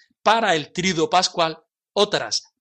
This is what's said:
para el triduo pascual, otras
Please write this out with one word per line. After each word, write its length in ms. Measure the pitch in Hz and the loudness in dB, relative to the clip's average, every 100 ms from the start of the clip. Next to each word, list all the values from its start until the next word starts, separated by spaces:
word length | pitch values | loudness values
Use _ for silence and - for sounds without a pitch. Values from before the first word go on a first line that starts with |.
| _ _ | _ _
para 320 | 202 226 214 | 0 2 2
el 180 | 160 143 | 0 -2
triduo 380 | - 185 165 156 | -4 -2 0 0
pascual, 540 | 180 180 180 160 160 _ _ _ | 0 0 -2 -4 -4 _ _ _
otras 520 | - 208 151 117 - - _ | 0 0 0 -4 -8 -10 _